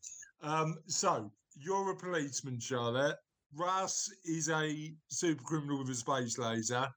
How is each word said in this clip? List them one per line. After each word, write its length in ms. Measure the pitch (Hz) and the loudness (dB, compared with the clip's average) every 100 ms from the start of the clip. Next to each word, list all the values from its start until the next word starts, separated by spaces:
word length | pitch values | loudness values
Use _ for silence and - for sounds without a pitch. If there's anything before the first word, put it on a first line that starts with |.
| - - - _ | -14 -16 -18 _
Um, 360 | 151 156 160 156 - | -2 2 2 -2 -4
so, 440 | 160 190 139 107 - _ - | 0 2 2 -2 -10 _ -10
you're 340 | 147 196 190 | 0 2 2
a 40 | 185 | -2
policeman, 640 | 180 170 143 127 135 123 | 0 0 0 -4 -4 -4
Charlotte. 580 | 120 127 120 123 143 147 _ _ _ | 0 0 4 4 4 2 _ _ _
Russ 560 | 143 175 190 185 - - 202 170 | -4 0 2 0 -2 -4 -6 -2
is 240 | 160 156 | 0 2
a 440 | 160 156 151 156 - - | 2 2 -2 -6 -12 -10
super 340 | - 180 147 | 0 2 2
criminal 360 | 120 156 143 139 | 0 -2 0 0
with 100 | 131 | -2
a 60 | 123 | -2
space 420 | 127 135 123 - | 0 0 0 -2
laser. 500 | 117 113 113 123 135 | 0 0 2 2 0